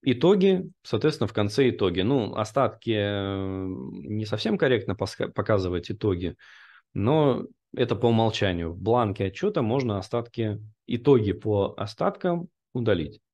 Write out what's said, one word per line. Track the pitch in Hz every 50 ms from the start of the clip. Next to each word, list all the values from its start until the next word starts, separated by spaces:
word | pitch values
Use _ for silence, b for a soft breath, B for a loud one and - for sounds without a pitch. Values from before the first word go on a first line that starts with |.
| -
Итоги, | 139 127 117 135 175 202 208 180 196 190 185 185 - - _ _
соответственно, | - - 107 - 98 - - 117 98
в | -
конце | - 104 101 107 - 139 123
итоги. | 117 - 104 92 85 90
Ну, | 92 107 139 139 110 - -
остатки, | - 110 - - 143 131 113 - - - 117 113
э, | 107 101 101 101 101 98 98 98 98 95 95 95 95 95
не | 92 92 64 64 67 - - - - 107 107 110
совсем | 107 117 117 - 220 214 185
корректно | - 139 127 110 - - 95
поска-, | - - 95 - - - -
показывать | - - 107 - 110 101 92 90 90 87 - -
итоги, | 107 - - 107 95 87 90 85 - B B B B B B B B B B _ _
но | - 101 110 147 160 151 143 123 - - - - _ _ _ _
это | - 127 117 117
по | 98 -
умолчанию. | 120 117 113 113 113 107 - 107 98 90 87 85 82 85
В | 92
бланке | 90 107 113 123 120 107 98 - 104
отчёта | 95 92 - - 208 208 170 131
можно | 107 117 139 135 120 104 98
остатки, | 92 - - 120 117 117 _ - 113 107 104 104 107 - - _ _
итоги | - 120 120 120 147 143 123 107 101 92
по | - - 107 107 101 98 - -
остаткам | - 101 107 - _ - - - - - 185 170 175 170 - _ _ _ _ _
удалить. | 131 120 110 101 87 78 71 - - _ _